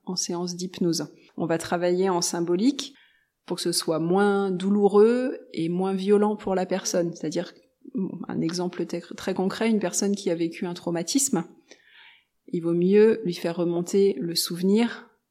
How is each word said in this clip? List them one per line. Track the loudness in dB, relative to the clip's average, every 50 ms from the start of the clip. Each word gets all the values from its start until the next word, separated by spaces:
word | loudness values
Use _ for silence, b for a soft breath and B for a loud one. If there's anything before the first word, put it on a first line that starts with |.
| _
en | -8 -6
séance | -6 -4 -4 -4 -4 -4 -6 -6
d'hypnose. | -8 -10 -10 -4 -2 0 0 0 0 -4 -8 B B B B B
On | -6 -2
va | -2 -2 -2
travailler | -2 -4 -2 0 0 0 2 2 2 2
en | 2 0
symbolique | 0 -2 -2 -2 -2 0 0 2 2 0 0 0 -6 -12 b b b b b b b b b _ _
pour | -8 -8
que | -4 -4
ce | -2 -2
soit | -2 -2 -2 -2 0
moins | 0 2 4 4 4 4 4 2 0 0
douloureux | -2 -2 0 0 2 4 4 6 6 8 6 6 6 2 0 -2 -4 -8 -12 -10 -6
et | -4 -2 -2
moins | -2 0 0 0 -2
violent | -2 2 4 4 4 4 2 0
pour | -2 -2 -2 0
la | 0 0
personne. | 0 -2 -4 -4 -2 -2 0 0 -2 -4
C'est-à-dire, | -6 -8 -6 -4 -4 -6 -6 -10 -18 _ _ _ _ -20 -10 -6 -6 -4 -4 -6 -10 -10 -8
un | -4 -4 -2
exemple | -2 -2 -4 -4 -4 -4 -6 -6
t-, | -6 -6 -8 -10 -12 -14
très | -8 -6 -4 -2
concret, | -2 -2 -2 -2 -2 0 0
une | 2 0
personne | 0 -2 -2 -2 -2 -2 -2
qui | -2 -2 -2
a | -2
vécu | 0 -2 -4 -4 -6 -6
un | -8 -8
traumatisme, | -6 -6 -4 -4 -4 -4 -2 0 0 0 0 0 -2 -2 -6 -12 B B B B B B B B B B B B B B B _ _ _ -8 -6
il | -4 -2
vaut | 0 2
mieux | 2 4 6 8 8 8 8 6 4 0
lui | -4 -4
faire | -4 -4 -4 -2
remonter | -2 -2 0 0 -2 -2 0 2 4 4 4 2 0
le | -4 -4 -4
souvenir | -4 -4 -4 -4 -2 2 2 4 4 2 0 -2 -8 -16 -20 _ _ _ _